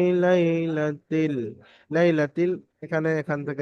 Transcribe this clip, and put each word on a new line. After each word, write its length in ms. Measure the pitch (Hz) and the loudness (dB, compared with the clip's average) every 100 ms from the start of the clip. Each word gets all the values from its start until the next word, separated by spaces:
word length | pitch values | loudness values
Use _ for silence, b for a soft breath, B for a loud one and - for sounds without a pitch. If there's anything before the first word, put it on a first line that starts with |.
| 180 180 | 2 2
লাইলাতিল, 1120 | 180 180 170 165 165 156 151 147 - 160 156 135 107 - b b - | 4 4 2 0 -2 -2 -2 -4 -4 0 0 -2 -6 -10 b b -4
লাইলাতিল, 560 | 156 175 156 143 165 175 185 - _ | 2 4 2 0 0 -2 -2 -10 _
এখানে, 260 | 151 160 160 156 | -6 -4 -2 -2
এখান 160 | 147 147 143 | -2 -6 -6
থেকে 140 | 139 | -6